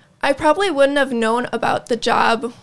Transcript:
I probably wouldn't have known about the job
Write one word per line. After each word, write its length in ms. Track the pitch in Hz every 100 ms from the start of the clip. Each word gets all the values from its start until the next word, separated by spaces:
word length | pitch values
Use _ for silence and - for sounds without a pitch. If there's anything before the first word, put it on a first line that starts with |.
| _ _
I 140 | 285
probably 380 | 277 311 302 403
wouldn't 260 | 277 277 285
have 160 | 277
known 340 | 233 220 240 247
about 320 | 233 - - -
the 60 | 226
job 560 | 233 - - 233 247 -